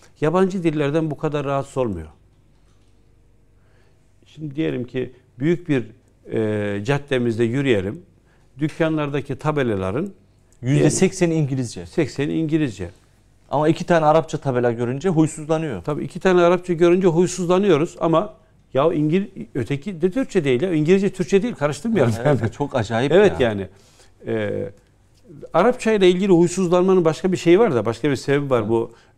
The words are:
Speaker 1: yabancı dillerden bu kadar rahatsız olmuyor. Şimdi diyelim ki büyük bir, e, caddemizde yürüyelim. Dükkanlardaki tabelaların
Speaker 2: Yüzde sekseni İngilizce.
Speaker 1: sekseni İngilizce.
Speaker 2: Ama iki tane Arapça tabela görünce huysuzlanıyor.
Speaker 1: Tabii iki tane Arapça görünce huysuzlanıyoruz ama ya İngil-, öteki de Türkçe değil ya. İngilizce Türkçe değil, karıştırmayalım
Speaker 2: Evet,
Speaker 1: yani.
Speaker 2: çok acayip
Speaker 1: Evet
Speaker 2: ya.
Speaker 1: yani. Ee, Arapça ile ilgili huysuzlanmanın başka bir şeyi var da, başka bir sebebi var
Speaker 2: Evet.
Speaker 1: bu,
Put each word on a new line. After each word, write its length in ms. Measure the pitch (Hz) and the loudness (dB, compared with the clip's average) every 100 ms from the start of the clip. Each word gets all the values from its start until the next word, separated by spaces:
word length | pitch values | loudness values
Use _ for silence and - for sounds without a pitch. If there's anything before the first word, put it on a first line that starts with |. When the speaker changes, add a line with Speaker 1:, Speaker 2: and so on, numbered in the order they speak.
| - - | -20 -4
Speaker 1:
yabancı 420 | 147 180 190 190 | 0 2 0 0
dillerden 480 | 165 151 143 156 160 | -2 -2 -2 -2 -2
bu 60 | 139 | -4
kadar 280 | 156 147 139 | -4 -4 -4
rahatsız 320 | 139 131 135 | -4 -4 -4
olmuyor. 300 | 123 87 78 - _ _ _ _ _ _ _ _ _ _ _ _ _ _ _ _ _ _ _ _ _ | -4 -4 -12 -20 _ _ _ _ _ _ _ _ _ _ _ _ _ _ _ _ _ _ _ _ _
Şimdi 300 | 151 151 135 | -14 -10 -4
diyelim 280 | 160 131 | -4 -4
ki 300 | 120 127 127 - _ - | -6 -8 -8 -12 _ -4
büyük 300 | 151 170 170 | -2 0 0
bir, 140 | 135 107 - _ _ - | -2 -4 -14 _ _ -8
e, 500 | 117 107 107 104 101 | -4 -2 -2 -4 -4
caddemizde 600 | 104 143 139 127 120 110 | -2 -2 -2 -2 0 0
yürüyelim. 580 | 117 127 139 104 92 151 - _ _ _ _ 131 | 0 0 2 0 0 -8 -16 _ _ _ _ -6
Dükkanlardaki 760 | 151 - 160 156 147 143 - 131 | -6 -2 -2 -2 -4 -4 -6 -6
tabelaların 800 | 151 143 123 98 95 113 202 - _ _ _ - | -4 0 0 0 -2 -4 -6 -10 _ _ _ -8
Speaker 2:
Yüzde 280 | 123 147 151 | 0 2 2
sekseni 440 | - 185 - 175 | 2 0 2 0
İngilizce. 520 | 160 139 135 120 - 87 | 0 0 -2 -6 -8 -8
Speaker 1:
sekseni 480 | - 135 - 147 | -4 -4 -4 -4
İngilizce. 560 | 165 160 156 147 101 87 - _ _ _ _ - | -2 -2 0 -2 -6 -12 -14 _ _ _ _ -6
Speaker 2:
Ama 200 | 135 151 | 0 0
iki 140 | 156 | 0
tane 220 | 175 170 151 | 2 2 4
Arapça 320 | 156 156 151 | 2 2 -4
tabela 340 | 139 123 120 | -2 0 0
görünce 380 | 117 120 135 180 | 0 -4 -2 0
huysuzlanıyor. 760 | 160 156 - 151 160 160 98 | 2 0 -2 -4 -4 -4 -6
Speaker 1:
Tabii 200 | 147 143 | -6 -8
iki 160 | 139 - | -8 -4
tane 220 | 190 180 | 2 4
Arapça 320 | 170 180 180 | 4 2 -2
görünce 340 | 165 175 185 185 | 2 4 4 2
huysuzlanıyoruz 880 | 160 180 - 175 185 202 147 170 - | 2 0 0 0 2 4 2 0 -2
ama 340 | 170 160 202 - _ _ _ | 0 0 -2 -8 _ _ _
ya 200 | 127 156 | 0 0
İngil-, 540 | 165 151 180 202 - - 147 | 0 0 0 -4 -12 -10 -8
öteki 460 | 117 143 208 170 | -6 -6 -8 -4
de 100 | 185 | -4
Türkçe 320 | 247 262 190 | -2 -4 -2
değil 180 | 139 123 | 0 0
ya. 120 | 185 | 0
İngilizce 360 | 156 151 190 196 | 0 2 2 2
Türkçe 340 | - 180 196 | -2 0 0
değil, 120 | 240 180 | 0 -4
karıştırmayalım 580 | 147 143 233 214 120 110 | -4 -4 -2 0 2 0
Speaker 2:
Evet, 180 | 131 131 | 0 0
Speaker 1:
yani. 100 | 107 | -2
Speaker 2:
çok 240 | - 147 127 | -4 -4 -2
acayip 360 | 104 113 139 | -2 -2 2
Speaker 1:
Evet 280 | 170 208 - | 4 4 4
Speaker 2:
ya. 100 | 120 | 0
Speaker 1:
yani. 180 | 104 92 - _ _ - _ 117 | -2 -8 -14 _ _ -20 _ -6
Ee, 420 | 113 104 101 98 - _ _ _ _ - 147 - | -4 -4 -6 -8 -12 _ _ _ _ -20 -20 -4
Arapça 380 | 156 220 247 226 | 2 2 2 0
ile 180 | 220 185 | 4 4
ilgili 220 | 180 202 | 4 4
huysuzlanmanın 760 | 165 170 - 180 180 185 190 165 | 4 4 2 2 2 4 4 2
başka 260 | - 190 | 0 -2
bir 60 | 175 | 0
şeyi 220 | 170 180 | 4 4
var 160 | 233 120 | 4 2
da, 100 | 107 | -2
başka 240 | 117 151 | -2 -2
bir 40 | 131 | -2
sebebi 340 | - 143 143 | 0 0 2
var 100 | 123 | 0
Speaker 2:
Evet. 100 | 107 | 2
Speaker 1:
bu, 220 | 113 113 - _ | -2 -2 -10 _